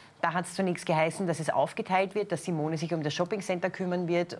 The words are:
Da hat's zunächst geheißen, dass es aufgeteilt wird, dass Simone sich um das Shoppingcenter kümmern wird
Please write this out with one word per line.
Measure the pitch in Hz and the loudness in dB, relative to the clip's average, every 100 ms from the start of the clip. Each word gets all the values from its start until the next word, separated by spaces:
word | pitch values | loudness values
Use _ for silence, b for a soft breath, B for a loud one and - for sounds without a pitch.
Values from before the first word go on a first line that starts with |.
| B B | B B
Da | 170 | -2
hat's | 185 175 | 0 -2
zunächst | - 190 170 | 0 0 0
geheißen, | - 160 160 165 190 | 0 2 2 2 0
dass | 170 | 0
es | 151 | 0
aufgeteilt | - 151 - 220 185 196 214 | 2 2 0 0 2 2 0
wird, | 202 | -2
dass | 160 | -2
Simone | - 165 151 160 | -2 -2 0 -2
sich | 160 | -2
um | 165 | -2
das | 147 | 0
Shoppingcenter | - 175 214 185 180 185 | 0 -2 -2 -2 -2 -2
kümmern | 180 185 180 175 | -2 -2 0 2
wird | 175 175 | 2 0